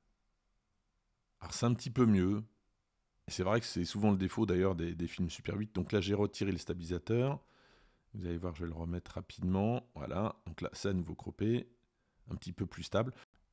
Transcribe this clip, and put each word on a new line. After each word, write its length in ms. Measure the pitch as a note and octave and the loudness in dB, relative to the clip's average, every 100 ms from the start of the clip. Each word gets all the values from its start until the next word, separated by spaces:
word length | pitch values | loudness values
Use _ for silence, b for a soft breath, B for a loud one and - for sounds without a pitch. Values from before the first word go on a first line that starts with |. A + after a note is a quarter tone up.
| _ _ _ _ _ _ _ _ _ _ _ _ _ _ | _ _ _ _ _ _ _ _ _ _ _ _ _ _
Alors, 120 | - | -10
c'est 140 | - A#2+ | 0 2
un 80 | |
petit 160 | A#2 - | 2 0
peu 160 | A#2+ A#2+ | 6 8
mieux. 360 | G2+ F#2 G#2 A2 _ _ _ _ _ _ _ - | 8 6 4 -2 _ _ _ _ _ _ _ -8
Et 60 | |
c'est 100 | - | -2
vrai 180 | F#2 A2+ | 2 2
que 60 | - | 0
c'est 180 | - | -2
souvent 280 | F2 G#2 G#2 | -2 2 4
le 40 | G2 | 4
défaut 300 | F#2+ - A2 | 2 2 2
d'ailleurs 300 | F2+ F#2+ E2+ | 4 4 2
des, 180 | E2+ | -2
des 140 | E2+ F2 | -4 -4
films 200 | - F2 | -2 -4
Super 280 | - - G2 | -4 -6 -4
huit. 180 | G#2+ | -4
Donc 180 | F#2 F2 | -4 0
là, 80 | G#2+ | 2
j'ai 140 | F#2 | 2
retiré 380 | G2+ G2+ - G2 | 2 0 0 -2
le 60 | F2 | -2
stabilisateur. 840 | - F2 E2+ F2 - A#2 C3 C#3+ b b b b b b b | -4 -6 -4 -4 0 0 0 -2 b b b b b b b
Vous 100 | G#2 | -8
allez 140 | F2+ E2+ | -4 -4
voir, 160 | F2+ | -4
je 80 | E2 | -6
vais 80 | E2+ | -6
le 40 | |
remettre 380 | D#2+ E2 F2 - | -6 -4 -6 -6
rapidement. 720 | - F2+ - F2+ F#2+ G#2 B2 - | -10 -12 -4 0 2 2 0 -6
Voilà. 420 | - C#2 F2+ G#2+ - - | -10 -6 -2 -2 -4 -12
Donc 160 | D#2+ | -8
là, 80 | E2 | -8
c'est 160 | - G2+ | -4 -2
à 60 | |
nouveau 220 | F#2 D#2+ E2+ | -2 -4 -8
croppé. 520 | - - G#2 A#2+ - _ _ _ _ _ - | -12 -4 0 0 -4 _ _ _ _ _ -12
Un 60 | - | -10
petit 160 | - | -10
peu 120 | F2 | -6
plus 200 | F#2 - | -6 -6
stable. 280 | - G2 B2 B - _ _ | -2 0 0 B -20 _ _